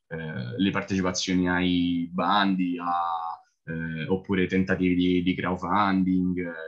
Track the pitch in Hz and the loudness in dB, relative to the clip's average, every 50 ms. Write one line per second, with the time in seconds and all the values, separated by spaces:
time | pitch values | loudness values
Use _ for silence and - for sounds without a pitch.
0 | _ - - 80 80 78 78 76 62 62 60 - 98 98 - 95 92 - 98 95 | _ -12 -10 -8 -8 -8 -6 -6 -6 -6 -2 0 0 0 0 -2 -4 -2 -2 0
1 | 92 90 90 - - - 95 92 92 90 90 90 90 90 90 90 87 87 87 85 | 0 0 -2 -2 -2 0 2 2 2 2 2 2 2 2 2 2 2 2 0 -2
2 | 85 85 87 92 90 87 101 104 98 98 95 92 92 87 87 87 87 87 87 87 | -2 -4 -4 -2 0 2 2 4 4 2 2 2 0 -2 -2 -4 -4 -2 -2 -2
3 | 85 85 85 82 82 85 82 - - _ _ _ _ - 82 80 82 80 80 80 | -2 -2 -4 -6 -6 -8 -10 -12 -16 _ _ _ _ -10 -8 -6 -6 -6 -6 -6
4 | 78 76 95 92 - - 98 92 92 85 92 95 92 95 95 90 92 90 90 87 | -4 -2 -4 -4 -2 -2 0 0 0 2 2 2 2 2 0 2 2 2 4 4
5 | 90 90 90 90 87 90 92 - - 87 90 90 90 87 92 104 104 98 95 95 | 4 4 4 2 2 2 0 0 -2 -2 -4 -4 -2 -2 0 2 2 4 4 2
6 | 92 92 92 92 90 92 90 90 90 87 82 80 80 | 4 4 2 2 2 2 0 -2 -4 -6 -6 -10 -10